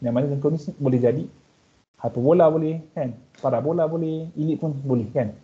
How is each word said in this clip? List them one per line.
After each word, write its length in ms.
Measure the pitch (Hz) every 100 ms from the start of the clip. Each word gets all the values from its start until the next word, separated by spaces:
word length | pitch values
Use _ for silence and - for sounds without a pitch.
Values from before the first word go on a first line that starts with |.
Yang 80 | 120
mana 120 | 120 143
lengkung 240 | 143 147
ni 80 | 160 - -
boleh 240 | 139 123
jadi 240 | 120 131 - - _ _ _ _ _ _
hyperbola 480 | 120 123 127 180 165
boleh, 260 | 160 160 160 -
kan? 160 | - 131 113 - _
Parabola 480 | 131 123 139 170 160
boleh, 400 | 165 160 160 160 160
elip 240 | 156 156
pun 80 | 160
boleh, 380 | 135 135 123 104
kan? 240 | 143 113 -